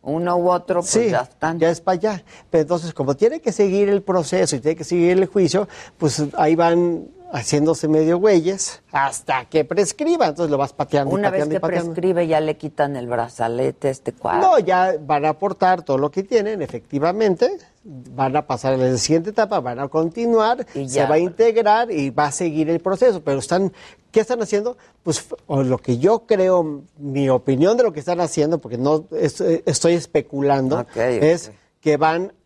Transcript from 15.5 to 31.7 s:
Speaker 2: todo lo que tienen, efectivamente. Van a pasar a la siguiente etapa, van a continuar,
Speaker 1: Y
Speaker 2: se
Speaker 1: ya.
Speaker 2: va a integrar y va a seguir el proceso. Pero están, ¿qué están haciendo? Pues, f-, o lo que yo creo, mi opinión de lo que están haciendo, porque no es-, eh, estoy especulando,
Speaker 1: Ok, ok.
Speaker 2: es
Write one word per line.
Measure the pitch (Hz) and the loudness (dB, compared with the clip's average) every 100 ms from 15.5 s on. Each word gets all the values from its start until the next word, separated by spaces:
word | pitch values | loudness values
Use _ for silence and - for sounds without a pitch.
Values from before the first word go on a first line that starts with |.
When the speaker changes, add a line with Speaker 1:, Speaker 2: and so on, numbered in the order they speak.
| 185 185 180 | 0 0 0
Speaker 2:
todo | 156 135 | 0 0
lo | 147 | 0
que | 185 | -4
tienen, | 196 233 208 208 | -2 -2 0 -6
efectivamente. | 135 117 _ 143 160 196 214 170 247 392 - _ | -8 -10 _ -2 0 2 0 2 0 -2 -14 _
Van | 214 131 127 127 135 143 | -20 -20 -16 -4 0 0
a | 147 | -2
pasar | 123 135 | -4 0
a | 131 | 2
la | 127 123 | 2 0
siguiente | - 160 180 | 2 0 0
etapa, | 208 208 202 | -2 0 -2
van | 123 120 | -4 -8
a | 139 | -4
continuar, | 156 165 165 233 226 214 247 - | -2 -2 -2 0 2 2 -2 -6
Speaker 1:
Y | 143 135 | -8 -4
Speaker 2:
se | 139 | -2
Speaker 1:
ya. | 143 | 2
Speaker 2:
va | 156 | 2
a | |
integrar | 175 170 226 220 214 214 233 | 0 2 2 4 2 2 0
y | 165 139 | -2 -2
va | 127 147 | -2 -2
a | |
seguir | 143 175 151 156 | -2 -4 -2 -2
el | 165 | -2
proceso. | 185 190 254 190 | -2 2 2 2
Pero | 147 139 | -2 -4
están, | - 175 190 - - - _ | 0 0 0 -4 -20 -20 _
¿qué | 220 | 0
están | 214 247 | 0 -4
haciendo? | 214 208 220 247 _ _ | -2 -2 -4 -10 _ _
Pues, | 175 151 | -6 -6
f-, | - - - | -6 -18 -4
o | 139 | -2
lo | 131 127 | 0 -2
que | - 120 | -2 0
yo | 165 226 233 | 2 2 _
creo, | 202 185 180 156 143 - - | 2 4 2 0 -6 -16 -14
mi | 143 135 135 | -8 -2 2
opinión | 127 - 131 175 233 | 2 2 2 4 4
de | |
lo | 233 | 2
que | 151 | 0
están | 143 175 | -4 -2
haciendo, | 170 - 151 165 | -2 0 0 0
porque | 110 117 | -4 -2
no | 135 156 170 | 0 0 -2
es-, | - 160 - | -2 -2 0
eh, | 180 165 - | 0 0 0
estoy | 139 170 | 0 2
especulando, | 170 - 151 - 139 139 139 131 127 | 0 0 -4 -4 -4 0 0 0 -2
Speaker 1:
Ok, | 120 | -4
ok. | 113 | -2
Speaker 2:
es | 120 117 151 170 - - _ | -2 2 2 2 -4 -20 _